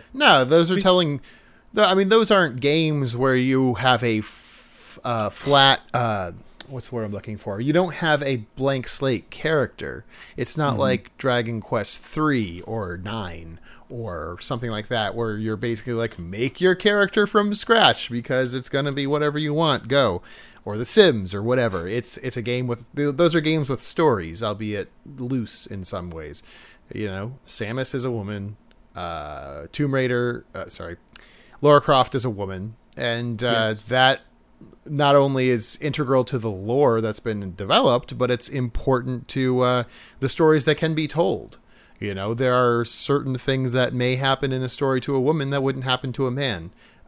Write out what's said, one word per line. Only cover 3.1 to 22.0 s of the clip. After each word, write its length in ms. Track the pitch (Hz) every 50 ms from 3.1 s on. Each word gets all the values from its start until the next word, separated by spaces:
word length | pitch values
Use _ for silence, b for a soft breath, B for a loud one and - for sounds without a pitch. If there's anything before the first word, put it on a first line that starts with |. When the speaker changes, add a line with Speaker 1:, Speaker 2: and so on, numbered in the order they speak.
| 113
Speaker 1:
where 200 | 120 131 135 131
you 400 | 127 127 131 131 131 131 127 120
have 280 | - 123 131 127 117 127
a 160 | 120 110 107
f-, 760 | 104 - - - - - - - - - - - - - - - -
uh, 260 | 127 120 113 107 101
flat, 520 | - - - 139 143 139 139 139 135 - - - -
uh, 380 | 123 123 113 107 101 92 87 87 95 - - - - - -
what's 220 | 135 123 - -
the 60 | 127
word 80 | 117 110
I'm 80 | 101
looking 260 | 104 98 - - 107 98
for? 240 | - 107 98 101
You 100 | 120 143 143
don't 220 | 175 185 175 139
have 280 | - 175 160 151 143 143
a 140 | 135 135 120 107 - -
blank 320 | - 131 139 135 131 120 -
slate 420 | - - 139 135 123 95 - -
character. 760 | - - - 156 160 147 123 107 - - - 69 62 64 - B B B B B B B
It's 200 | 123 - - 156
not 140 | 151 143
Speaker 2:
Mm-hmm. 80 | 135 -
Speaker 1:
like 360 | 139 131 127 117 - - _ -
Dragon 420 | - 135 123 123 117 110 113 110
Quest 380 | - - 131 113 101 - - -
three 600 | - - - 156 156 151 143 123 107 90 82 87 85
or 320 | - 110 113 101 90 87 90
nine 600 | 90 104 110 113 101 87 85 82 82 82 82 80 B B B B B B
or 480 | 123 120 113 104 87 80 78 82 87 92
something 320 | - - 135 117 123 117
like 160 | 110 107 104 -
that, 260 | 123 113 107 98 101
where 240 | 117 117 110 107 107
you're 200 | 110 110 110 98
basically 360 | 120 117 117 104 104 123 120
like, 240 | 113 117 113 - -
"Make 420 | 85 85 95 104 123 135 - -
your 140 | 175 185 180
character 540 | 180 - 208 208 208 202 - - 208 208 196
from 260 | - 214 208 208 208
scratch 560 | - - - 226 220 190 135 113 - - -
because 460 | 117 120 113 - 131 127 131 123 123
it's 140 | 131 127 -
gonna 220 | - 139 139 147
be 140 | 135 139 139
whatever 320 | 135 147 147 151 147 143 151
you 160 | 156 147 147
want, 340 | 156 165 156 135 110 - 113
go." 360 | 131 143 135 107 87 87 - B B B B B B B B
Or 160 | 101 104 107
The 60 | 123
Sims 500 | - - 226 202 175 127 107 95 90 95
or 80 | 101 104
whatever. 440 | 117 127 131 120 113 95 87 85 90
It's, 300 | 110 123